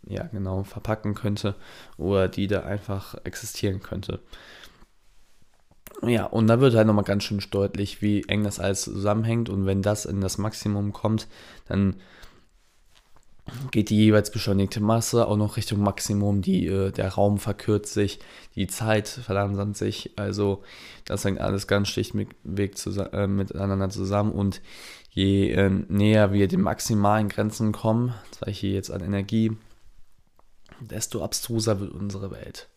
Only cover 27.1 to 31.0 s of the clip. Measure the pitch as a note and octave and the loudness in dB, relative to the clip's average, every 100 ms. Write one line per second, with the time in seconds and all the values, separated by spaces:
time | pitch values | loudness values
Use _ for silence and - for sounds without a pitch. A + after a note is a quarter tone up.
27.1 | G#2+ G#2 - G#2+ - A2 G#2+ A2+ A2+ B2 | 4 2 0 -2 0 0 0 0 2 0
28.1 | A2 - - - G2+ G2 G2 F2+ F#2+ F#2 | -4 -14 -10 -8 -4 -2 -2 -4 -6 -2
29.1 | G2+ F#2+ A2+ A2 A2 - - - - - | -4 0 0 0 -2 -12 -20 -20 -20 -20
30.1 | - _ _ - - - - A2+ G#2+ | -20 _ _ -20 -20 -20 -20 -12 -8